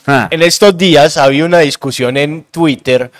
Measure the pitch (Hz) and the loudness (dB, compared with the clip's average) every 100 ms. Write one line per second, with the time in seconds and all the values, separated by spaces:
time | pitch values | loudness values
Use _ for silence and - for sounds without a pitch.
0 | - 135 95 160 170 - 202 175 190 147 | -4 -2 -2 -2 -2 2 0 2 2 4
1 | 156 156 139 139 170 175 147 - 135 - | 2 2 0 0 0 2 0 -2 -8 -6
2 | 123 139 147 160 - 165 165 131 131 127 | -4 -2 -4 -6 -14 -2 -2 -2 -2 -2
3 | 123 | -2